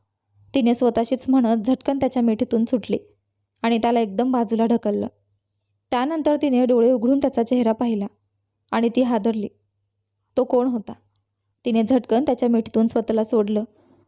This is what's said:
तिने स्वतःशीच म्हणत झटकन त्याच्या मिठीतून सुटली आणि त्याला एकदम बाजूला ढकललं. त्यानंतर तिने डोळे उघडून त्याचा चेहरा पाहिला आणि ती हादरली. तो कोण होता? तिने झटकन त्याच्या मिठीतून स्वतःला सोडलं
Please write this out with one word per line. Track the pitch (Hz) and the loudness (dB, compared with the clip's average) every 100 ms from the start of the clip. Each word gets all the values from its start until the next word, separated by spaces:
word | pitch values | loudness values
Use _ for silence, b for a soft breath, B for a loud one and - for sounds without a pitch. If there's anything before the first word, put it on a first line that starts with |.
| _ _ _ _ _ 277 | _ _ _ _ _ 0
तिने | 233 | 2
स्वतःशीच | 240 247 233 226 254 - | 2 0 0 -2 -2 0
म्हणत | 262 233 233 208 | 2 2 0 0
झटकन | 262 - 277 | -2 -2 -2
त्याच्या | 262 247 | -2 0
मिठीतून | 233 220 247 233 233 | 0 0 0 0 0
सुटली | 240 - 196 - _ _ _ _ _ | -2 -2 -6 -6 _ _ _ _ _
आणि | 233 233 | -2 0
त्याला | 233 240 | 2 0
एकदम | 220 190 254 | 0 -2 0
बाजूला | 254 226 226 226 | 0 0 0 2
ढकललं. | 233 208 208 - - _ _ _ _ _ _ _ | 0 0 -4 -6 -12 _ _ _ _ _ _ _
त्यानंतर | 247 262 330 294 294 | -4 -2 -2 0 0
तिने | 294 247 254 | 2 2 2
डोळे | 247 233 | 4 2
उघडून | 254 233 277 | 2 2 2
त्याचा | 277 254 | 0 -2
चेहरा | 220 247 226 | 0 0 0
पाहिला | 220 240 214 202 _ _ _ _ _ _ | 0 -2 -4 -6 _ _ _ _ _ _
आणि | 214 233 240 | -2 0 0
ती | |
हादरली. | 254 233 214 220 202 - _ _ _ _ _ _ _ - | 0 0 -2 -4 -6 -12 _ _ _ _ _ _ _ -4
तो | |
कोण | 254 247 254 | 0 0 0
होता? | 240 - 226 _ _ _ _ _ _ 247 | -4 -8 -18 _ _ _ _ _ _ -2
तिने | 226 | 0
झटकन | 226 254 - 233 | 2 0 2 0
त्याच्या | 302 247 240 | 0 0 0
मिठीतून | 233 226 220 226 | 0 0 0 0
स्वतःला | 240 220 220 | 0 -2 -2
सोडलं | 220 233 208 214 226 b b b | 0 0 0 -2 -6 b b b